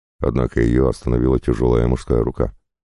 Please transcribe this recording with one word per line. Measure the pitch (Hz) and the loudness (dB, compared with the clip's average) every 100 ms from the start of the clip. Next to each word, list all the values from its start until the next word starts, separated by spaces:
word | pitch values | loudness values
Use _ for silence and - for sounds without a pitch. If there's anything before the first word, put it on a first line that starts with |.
| _ _ | _ _
Однако | - 60 60 - | -4 -2 -2 0
ее | 57 60 65 | 2 2 0
остановила | 57 - 60 64 64 | 0 -2 0 2 0
тяжелая | - 57 62 60 60 | 0 0 0 2 0
мужская | 62 - 60 | -2 -2 -2
рука. | 58 - 52 - _ _ | -2 -2 -6 -6 _ _